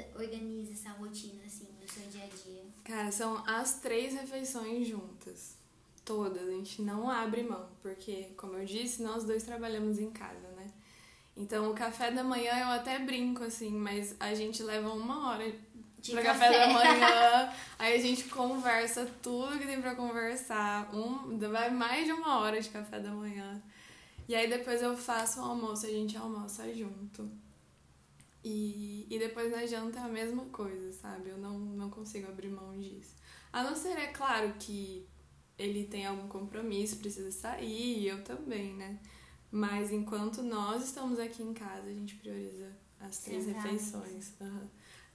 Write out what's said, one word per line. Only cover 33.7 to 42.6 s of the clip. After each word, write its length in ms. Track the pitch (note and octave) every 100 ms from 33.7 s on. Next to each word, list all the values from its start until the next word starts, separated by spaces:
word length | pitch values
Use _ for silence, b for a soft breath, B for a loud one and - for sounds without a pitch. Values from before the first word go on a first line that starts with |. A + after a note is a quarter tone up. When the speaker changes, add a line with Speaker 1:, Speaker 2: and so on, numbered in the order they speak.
| D#4
Speaker 2:
ser, 200 | F#4 D#4+
é 100 | C#4+
claro, 460 | C#4+ C4+ A3+ G#3 G#3
que 480 | - G3+ F#3+ F#3 - - - - - -
ele 260 | G3+ G3+
tem 220 | G3+ G#3 G3
algum 200 | G3 G3+
compromisso, 680 | G3 G3+ G#3+ A3+ G3+ G#3+ G#3+
precisa 340 | G#3 G3 F#3+
sair, 720 | F#3+ A3 - A3+ A3 B3 A3
e 80 | G3
eu 160 | G3
também, 500 | G3+ C4 C#4+ G#3+ G3
né? 240 | G3 G3 G#3 B B B B -
Mas 420 | G#3 G3+ G#3 G#3
enquanto 500 | G#3+ G#3 G#3 G#3+ A3+
nós 400 | A#3+ G#3+ G#3 A#3+
estamos 360 | C4 C#4+ C4 A#3
aqui 220 | A3+ A#3
em 100 | A3+
casa, 340 | A3 G3+ F#3+ G3+
a 40 |
gente 240 | G#3 G3+ G#3
prioriza 520 | G#3 G3+ G3 F#3+